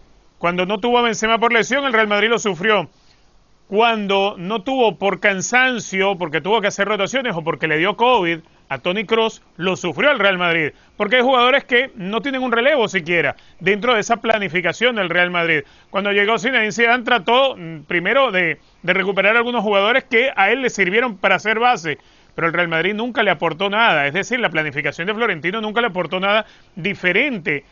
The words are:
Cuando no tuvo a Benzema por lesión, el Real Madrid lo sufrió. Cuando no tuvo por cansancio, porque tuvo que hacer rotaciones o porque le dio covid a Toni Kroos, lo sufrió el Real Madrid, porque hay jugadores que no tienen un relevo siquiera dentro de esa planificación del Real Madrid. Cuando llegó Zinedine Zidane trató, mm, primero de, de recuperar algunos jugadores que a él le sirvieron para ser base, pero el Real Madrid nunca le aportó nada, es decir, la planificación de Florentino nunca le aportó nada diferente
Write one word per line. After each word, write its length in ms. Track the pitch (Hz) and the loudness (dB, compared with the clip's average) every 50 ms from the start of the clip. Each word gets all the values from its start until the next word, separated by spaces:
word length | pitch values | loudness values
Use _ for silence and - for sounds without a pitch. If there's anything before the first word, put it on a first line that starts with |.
| - _ _ _ _ _ _ - | -20 _ _ _ _ _ _ -4
Cuando 280 | - 170 175 180 180 | -2 -2 0 0 0
no 140 | 180 214 202 | -2 -2 -2
tuvo 200 | 240 240 240 240 | 0 2 2 2
a 20 | |
Benzema 360 | 240 233 214 - 220 220 226 220 | 2 2 0 0 0 0 2 2
por 140 | 226 233 233 | 2 2 2
lesión, 320 | 226 202 - 247 285 277 | 2 2 2 0 0 0
el 80 | 269 226 | 2 2
Real 140 | 220 220 208 | 2 2 2
Madrid 220 | 208 208 208 226 | 2 2 2 2
lo 80 | 233 214 | 2 0
sufrió. 500 | - 208 180 151 190 220 214 190 156 - _ _ _ _ _ _ _ _ _ _ _ _ _ _ _ - | 0 -2 -4 -2 0 2 2 2 0 -2 _ _ _ _ _ _ _ _ _ _ _ _ _ _ _ -4
Cuando 680 | 190 202 233 233 226 214 202 190 196 196 196 202 208 190 | 0 2 2 2 2 0 0 0 0 2 0 0 -2 -6
no 240 | 170 185 226 226 | -6 -6 -6 -6
tuvo 340 | - 269 269 262 233 214 170 - | -4 -2 0 2 2 0 0 0
por 220 | 190 196 190 156 | -2 -2 -2 0
cansancio, 1000 | - 208 196 185 175 - 233 254 254 254 247 214 - - 190 190 190 196 196 165 | 0 0 0 -2 -2 0 2 2 2 2 0 -2 -6 -6 -2 0 0 0 0 -2
porque 220 | 180 156 147 160 | -4 -4 -4 -2
tuvo 220 | 160 185 220 226 | 0 0 0 0
que 60 | 190 202 | 0 0
hacer 200 | - - 202 202 | -2 -2 -2 -2
rotaciones 480 | 214 196 196 170 233 269 247 240 175 | 0 -2 -2 -2 -2 -2 -2 -2 -4
o 80 | 170 151 | -4 -4
porque 240 | 165 160 156 165 156 | -4 -4 -2 -2 0
le 100 | 151 156 | 0 0
dio 180 | 170 208 208 214 | 0 0 0 2
covid 420 | 233 254 254 214 175 165 170 160 - _ _ _ _ - | 2 2 4 2 2 0 -2 -4 -8 _ _ _ _ -10
a 80 | 139 127 | -8 -6
Toni 260 | - 175 180 220 190 | -4 -4 -4 -4 -4
Kroos, 360 | - 226 226 226 220 - - _ _ _ - | -2 0 0 0 0 -2 -8 _ _ _ -6
lo 180 | 170 190 180 | -4 -2 -2
sufrió 360 | - - 175 131 170 240 294 | -2 -4 -4 -2 0 2 2
el 80 | 285 220 | 2 2
Real 180 | 196 202 190 175 | 2 2 2 2
Madrid, 340 | 180 170 165 165 151 127 - - _ _ _ - | 0 0 0 0 0 -2 -4 -8 _ _ _ -4
porque 200 | 208 196 240 254 | -2 0 2 2
hay 40 | 240 | 2
jugadores 400 | 269 262 240 240 254 269 269 - | 4 4 4 4 4 2 2 0
que 260 | - 254 240 269 254 - | 0 0 0 0 -2 -6
no 260 | 233 175 190 214 226 | -10 -8 -6 -6 -4
tienen 220 | - 285 269 262 254 | -4 -4 -4 -4 -4
un 80 | 247 | -2
relevo 360 | 220 233 240 285 311 262 220 175 | 0 0 2 2 2 2 2 0
siquiera 480 | 185 190 147 165 175 165 147 131 - - - - - - | -2 -4 -2 0 0 2 2 0 -2 -6 -10 -20 -14 -4
dentro 340 | 160 190 208 202 202 247 240 | -2 0 0 0 2 0 0
de 80 | 214 | 2
esa 160 | 190 - 233 226 | 0 0 -2 -2
planificación 800 | - 226 220 214 196 170 151 180 160 170 - - 226 254 240 | 0 0 0 0 0 -2 -2 -2 -2 -2 -2 0 0 0 0
del 140 | 214 185 170 | 0 -2 0
Real 220 | 170 175 180 180 | 2 2 2 2
Madrid. 320 | 180 175 170 165 160 147 - - - - _ _ | 0 0 0 2 2 0 -2 -4 -12 -20 _ _
Cuando 220 | - 196 202 202 | -6 -4 -2 0
llegó 260 | 202 202 202 208 226 220 | 2 2 2 2 2 0
Zinedine 340 | 180 269 262 233 214 214 | 0 0 0 0 0 0
Zidane 320 | - 214 233 233 240 254 226 | 0 0 2 2 2 2 2
trató, 520 | 262 247 220 160 226 233 262 277 262 220 190 | 0 0 0 2 2 2 2 2 2 -2 -6
mm, 240 | 170 165 165 151 147 - | -10 -12 -12 -12 -8 -4
primero 440 | 190 170 175 196 240 269 269 240 | -4 -2 -2 0 0 2 2 2
de, 280 | 190 185 180 160 143 - _ _ _ _ - | 2 0 0 0 -2 -4 _ _ _ _ -4
de 100 | 170 185 | -2 -2
recuperar 420 | 190 185 202 190 196 190 202 226 233 | 0 0 -2 0 2 2 2 2 2
algunos 260 | 233 240 240 233 196 | 0 0 -2 -2 0
jugadores 400 | 214 202 196 196 220 247 254 - | 0 2 2 2 2 2 0 0
que 280 | - 226 220 254 277 - | 0 0 0 0 2 2
a 160 | - 196 202 | 2 2 2
él 100 | 233 269 | 2 0
le 80 | 254 226 | 0 -2
sirvieron 480 | - 196 190 180 196 226 262 247 196 - | -2 -2 -2 0 0 0 0 -2 -2 -2
para 200 | - 196 185 165 | 0 0 0 0
ser 200 | - 214 220 220 | 0 -2 -2 0
base, 380 | 240 247 247 - 165 156 139 - _ _ _ _ _ _ _ | 2 0 0 0 -2 -6 -8 -8 _ _ _ _ _ _ _
pero 120 | - 165 165 | -4 -2 -2
el 60 | 156 | 0
Real 140 | 175 175 165 | 0 -2 0
Madrid 260 | 160 160 170 190 208 | 0 0 0 -2 -2
nunca 300 | 208 233 254 214 - 214 | -4 -4 -4 -2 0 2
le 80 | 196 | 2
aportó 380 | 170 - 180 165 156 156 196 202 | 0 0 0 -2 -2 -2 -4 -2
nada, 360 | 202 220 233 214 170 147 139 143 | 0 2 2 4 4 2 2 0
es 60 | 139 | 0
decir, 260 | 196 196 196 240 254 | -2 -4 -4 -2 -2
la 100 | 214 180 | -2 0
planificación 580 | 165 156 156 151 135 147 143 147 - - 170 202 | 0 -2 -4 -4 -4 -4 -4 -4 -4 -4 -4 -4
de 60 | 214 | -4
Florentino 460 | 220 240 214 180 151 147 175 202 226 | -2 -2 -2 -2 -2 -4 -6 -4 -4
nunca 200 | 214 214 196 233 | -4 -4 -2 -2
le 60 | 240 226 | -2 -2
aportó 320 | 170 180 170 147 180 185 | -2 -4 -4 -4 -4 -2
nada 260 | 190 202 208 220 208 - - - - _ - | 0 0 0 0 0 -4 -10 -20 -20 _ -12
diferente 880 | 190 160 202 185 - 180 180 175 208 277 302 240 190 151 190 147 135 - _ | -8 -6 -6 -4 -2 0 0 2 2 0 0 -2 -6 -4 -4 -6 -6 -6 _